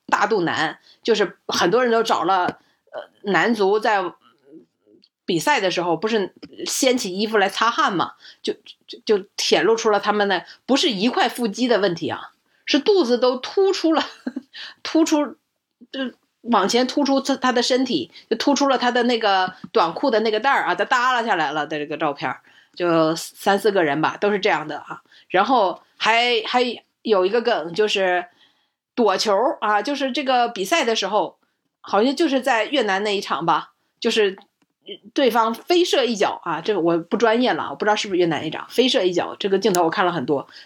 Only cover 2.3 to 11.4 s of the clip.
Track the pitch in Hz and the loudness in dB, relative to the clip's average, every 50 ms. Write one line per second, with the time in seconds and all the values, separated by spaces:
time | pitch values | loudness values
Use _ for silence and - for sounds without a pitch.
2.3 | 190 185 180 - - - _ _ _ _ _ _ - - - - _ _ - 208 | 0 2 0 -2 -4 -6 _ _ _ _ _ _ -16 -16 -16 -16 _ _ -6 0
3.3 | 185 160 170 220 240 208 196 190 208 214 208 240 214 196 185 170 - _ _ 123 | 2 2 2 2 2 2 2 2 2 0 0 0 0 0 -2 -4 -10 _ _ _
4.3 | _ _ _ 139 143 - - _ _ _ _ _ _ _ _ _ _ _ _ - | _ _ _ -20 -20 -20 -20 _ _ _ _ _ _ _ _ _ _ _ _ -2
5.3 | 190 160 156 294 294 254 190 185 170 185 170 180 160 160 208 220 233 214 190 175 | -2 0 2 2 2 2 2 0 -2 -2 0 -2 -2 -2 0 0 0 0 -2 -2
6.3 | - - - - - 101 151 190 - - 277 254 247 247 - 190 175 196 214 214 | -8 -18 -20 -20 -14 -12 -8 -6 -4 0 2 2 2 0 -2 -6 -4 -4 -4 0
7.3 | 220 214 190 196 - - 226 226 233 - 302 247 208 160 143 - - _ - - | 2 2 2 2 0 0 -2 0 0 0 -2 0 0 -2 -4 -4 -6 _ -20 -20
8.3 | - _ - - - - _ - - _ _ - - 220 _ - 214 196 196 - | -20 _ -8 -8 -8 -8 _ -20 -20 _ _ -20 -20 -14 _ 0 0 0 0 -8
9.3 | _ - - - 214 170 147 202 226 220 - 220 208 202 202 208 208 208 202 202 | _ -6 0 0 2 2 4 2 2 2 2 0 0 2 0 0 0 0 0 0
10.3 | 190 170 - - - _ _ - 254 269 381 311 220 180 202 247 - - 262 233 | 0 -2 -4 -10 -20 _ _ 0 0 2 2 0 0 0 0 0 2 0 0 0
11.3 | 240 - | -2 -4